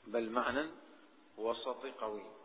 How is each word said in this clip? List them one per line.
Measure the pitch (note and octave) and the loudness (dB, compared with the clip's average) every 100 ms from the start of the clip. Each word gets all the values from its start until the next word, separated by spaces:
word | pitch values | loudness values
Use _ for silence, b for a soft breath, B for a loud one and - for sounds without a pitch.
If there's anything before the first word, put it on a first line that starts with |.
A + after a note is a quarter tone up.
| A2+ | 2
بل | A#2 A2+ | 0 4
معنى | A#2+ A#2+ B2+ D#3+ - - - - - - - | 4 4 2 0 -6 -16 -20 -20 -20 -18 0
وسطي | A2 - C3 B2 C3+ | 2 2 0 -2 -4
قوي. | B2+ A2 G#2 G2+ - | -4 -4 -2 -8 -14